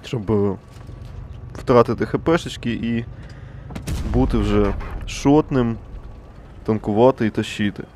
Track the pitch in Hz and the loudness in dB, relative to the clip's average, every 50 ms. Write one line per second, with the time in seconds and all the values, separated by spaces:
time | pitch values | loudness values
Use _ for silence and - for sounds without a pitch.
0 | - - - 123 101 90 110 104 101 101 95 - - - - - - - - - | -8 -6 -6 -4 0 2 2 2 2 2 0 -4 -8 -16 -20 -18 -16 -16 -14 -14
1 | - - - - - - - - - - - - - - 117 120 117 - 113 95 | -14 -14 -12 -12 -12 -12 -14 -14 -14 -12 -12 -10 0 4 6 6 8 6 4 0
2 | - - - 143 - - 160 170 - 131 - - - 120 117 - - 117 117 117 | 0 -2 -2 -2 2 2 2 2 2 -2 -10 -6 -4 -4 -2 -2 -2 -2 -2 -2
3 | 113 - - - - - - - - - - - - - - - - - - - | -4 -6 -10 -14 -14 -16 -14 -16 -16 -16 -16 -16 -14 -12 -12 -10 -6 -6 -4 -4
4 | - - - 123 135 - - 117 104 104 104 104 104 98 98 - - - - - | -2 0 2 2 2 4 2 0 2 2 4 4 4 2 0 -2 -6 -8 -8 -8
5 | - - - - - 139 143 151 156 - 147 131 123 117 113 107 - - - - | -8 -8 -8 0 4 6 6 6 4 4 2 2 2 2 0 -4 -8 -14 -16 -14
6 | - - - - - - - - - - - - - - 110 107 - - 104 104 | -14 -14 -16 -16 -18 -18 -18 -18 -18 -18 -18 -10 -2 -2 -2 0 0 0 4 6
7 | 120 131 131 - 117 107 101 - 107 - - - 104 101 95 - - - - | 8 6 6 6 0 0 0 0 -4 -4 -2 -2 -2 -2 -2 -4 -12 -14 -14